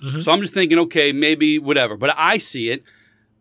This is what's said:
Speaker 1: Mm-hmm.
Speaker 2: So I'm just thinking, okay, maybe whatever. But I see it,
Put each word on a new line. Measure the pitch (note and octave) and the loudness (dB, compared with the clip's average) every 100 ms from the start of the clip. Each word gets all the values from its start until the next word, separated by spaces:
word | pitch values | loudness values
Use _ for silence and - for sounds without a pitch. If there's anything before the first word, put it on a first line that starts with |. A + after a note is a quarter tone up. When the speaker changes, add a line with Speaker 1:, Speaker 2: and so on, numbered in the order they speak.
Speaker 1:
Mm-hmm. | C#3 D3 | -10 -6
Speaker 2:
So | D#3+ | 0
I'm | F3+ | 0
just | F#3 | 0
thinking, | F#3+ F3 E3 | -2 2 2
okay, | E3+ E3 C#3+ | 2 2 2
maybe | C#3 D3+ D3+ D3+ D3+ | 2 0 2 2 0
whatever. | C#3+ C#3+ A#2 G2+ | 0 0 0 0
But | C3+ D3 | -2 2
I | E3 G#3+ | 2 0
see | - C3+ A2+ | -2 -6 -4
it, | B2+ - _ _ _ _ _ | -6 -10 _ _ _ _ _